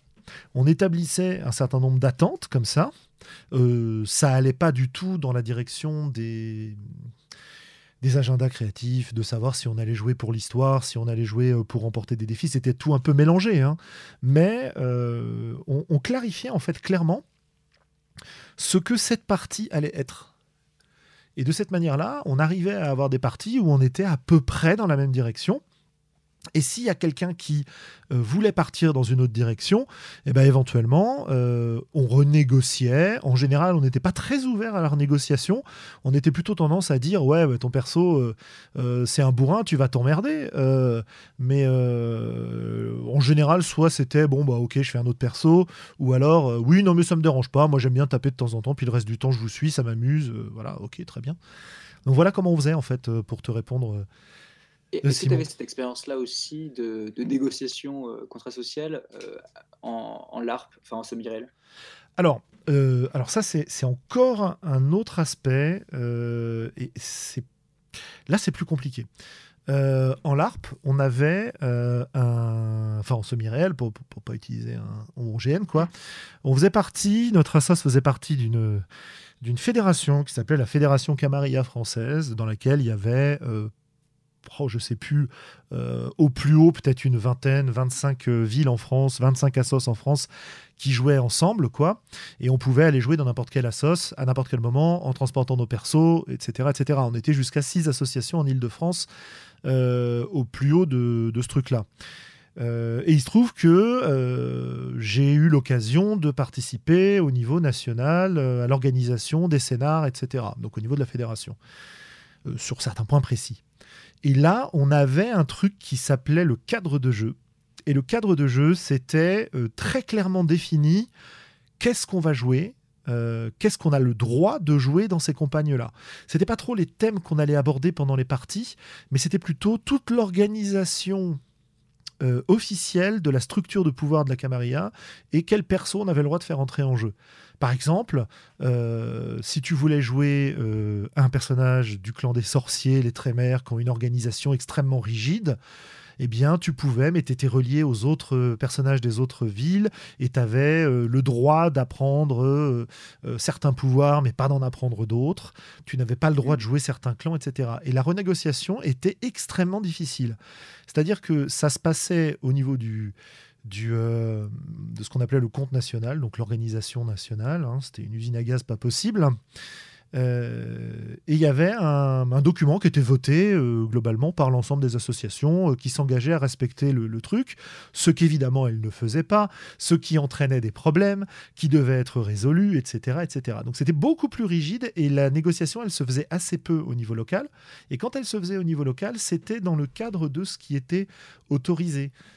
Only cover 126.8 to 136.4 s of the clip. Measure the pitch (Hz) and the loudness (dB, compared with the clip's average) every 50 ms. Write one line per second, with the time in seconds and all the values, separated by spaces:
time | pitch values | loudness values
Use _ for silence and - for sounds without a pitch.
126.8 | 156 - _ _ 220 226 214 185 - - 156 151 147 147 147 143 127 147 139 131 | -2 -2 _ _ 0 0 0 -2 -4 -2 0 0 2 2 2 2 2 2 0 2
127.8 | 135 175 170 - 143 135 135 131 127 131 143 127 - - - 202 247 - - - | 0 -2 0 0 -2 0 0 0 0 -2 -4 -6 -6 -8 -8 -8 -8 -10 -14 -20
128.8 | - - - - - _ 135 131 - 165 196 190 - - 147 - - 208 226 214 | -20 -20 -20 -20 -8 _ -2 -2 0 0 0 -2 -2 -4 -6 -2 0 0 0 0
129.8 | - - 277 269 - - 233 240 220 196 175 190 208 208 214 220 202 202 196 196 | 0 -2 -2 -2 0 0 0 0 0 2 2 2 2 2 0 -4 -4 -2 0 0
130.8 | 185 170 - - - 180 196 190 185 175 151 139 - _ _ _ _ _ _ _ | 0 -2 -4 -6 -4 -4 -2 -2 -2 -2 -4 -6 -8 _ _ _ _ _ _ _
131.8 | _ _ _ _ _ - - _ 135 127 123 123 - - 208 226 - - 208 170 | _ _ _ _ _ -20 -8 _ -2 0 0 0 2 2 2 2 2 -4 -6 -6
132.8 | - - - 180 180 202 220 208 156 147 131 127 - - - 208 170 - - 196 | -6 -2 0 0 2 2 0 0 0 0 0 0 -2 -2 -4 -4 -4 -2 -2 0
133.8 | 180 151 127 - 156 143 156 151 143 131 131 123 - 131 131 123 120 123 131 151 | 0 0 0 0 -2 0 0 0 0 0 -2 -4 -4 -4 -4 -4 -4 -2 -2 -4
134.8 | 190 214 - - - - - - _ _ - 170 170 - 214 214 - - 190 185 | -4 -6 -8 -14 -20 -20 -20 -20 _ _ 0 0 2 2 0 0 2 0 -2 -2
135.8 | - - - 202 214 185 156 147 147 147 165 170 | -2 -4 -6 -4 -2 0 0 0 0 0 -2 -4